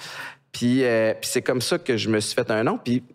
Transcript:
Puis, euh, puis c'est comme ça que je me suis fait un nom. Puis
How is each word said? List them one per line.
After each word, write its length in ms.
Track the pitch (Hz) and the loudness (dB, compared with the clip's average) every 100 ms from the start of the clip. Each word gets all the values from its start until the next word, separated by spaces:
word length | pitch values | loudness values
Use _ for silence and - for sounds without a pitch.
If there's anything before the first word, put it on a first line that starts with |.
| - - - - _ | -16 -14 -14 -16 _
Puis, 320 | - 120 127 | -2 2 2
euh, 300 | 131 113 110 | 4 4 2
puis 160 | - - | 0 -2
c'est 140 | 120 | -2
comme 180 | 113 127 | 0 0
ça 160 | 120 170 | 0 -2
que 180 | - 113 | 0 0
je 140 | 104 | 2
me 100 | 110 | 0
suis 140 | 104 - | 0 -2
fait 140 | 117 | 0
un 120 | 107 | 0
nom. 140 | 127 240 | 0 0
Puis 260 | - 123 - | 0 -2 -2